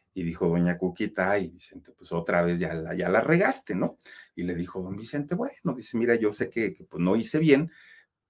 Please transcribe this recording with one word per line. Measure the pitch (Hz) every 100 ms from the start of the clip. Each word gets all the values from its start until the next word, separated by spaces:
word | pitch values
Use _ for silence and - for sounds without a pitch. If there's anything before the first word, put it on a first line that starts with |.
| _ -
Y |
dijo | 85 80 90
doña | 85 87 87
Cuquita, | 92 87 104 - 92
"Ay, | 104 87
Vicente, | 80 - - - _
pues, | -
otra | 85 85 90
vez | 87 87
ya | 87
la, | 82 80 87
ya | 87
la | 101
regaste, | 120 170 226 269 - -
¿no?". | - - - - - -
Y |
le | 87 85
dijo | 87 98
don | 92 101
Vicente, | 117 143 143 180
bueno, | 262 - 165 127
dice, | - 117
"Mira, | 117 117
yo | 107
sé | 104 -
que, | - 107
que, | 87 -
pues, | -
no | 87 110
hice | 113 156
bien, | 160 139 165 - - - _ _ _